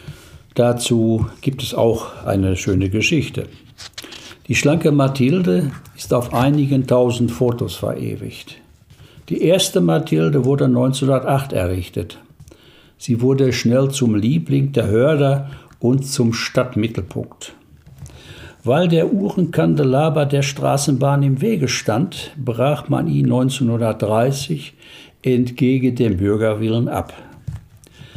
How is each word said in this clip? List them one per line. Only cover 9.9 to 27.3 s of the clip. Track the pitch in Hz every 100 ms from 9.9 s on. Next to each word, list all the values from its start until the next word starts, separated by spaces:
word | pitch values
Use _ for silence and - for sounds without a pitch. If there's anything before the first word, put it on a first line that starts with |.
| 160 160 160 160 143
wurde | 127 143 139
neunzehnhundertacht | 123 127 135 135 131 - 139 139
errichtet. | 101 90 92 90 - 87 - - - - - - - - _
Sie | - 113
wurde | 127 135 131
schnell | 123 113 127 135
zum | 139 120
Liebling | 104 110 165 165 139 135
der | 139 101
Hörder | 107 139 156 139 139 - - - -
und | 120 135 -
zum | - 117
Stadtmittelpunkt. | 117 - 135 123 107 113 - 92 113 - - - - _ - - - - - - - - -
Weil | 117 143 180
der | 165 170
Uhrenkandelaber | 196 196 - 165 - 165 147 135 127 160 151
der | 139 139
Straßenbahn | 139 - 135 135 151 127 139 143
im | 139 135
Wege | 214 202 123
stand, | - - 110 180 - - -
brach | 123 117 135 143 -
man | 131 170
ihn | 143 131
neunzehnhundertdreißig | 123 135 135 120 117 113 107 104 110 127 139 - 147 - - - - - _
entgegen | 131 123 127 120 127 131 127 120
dem | 113 92
Bürgerwillen | 101 104 110 107 110 117 143
ab. | 101 - - -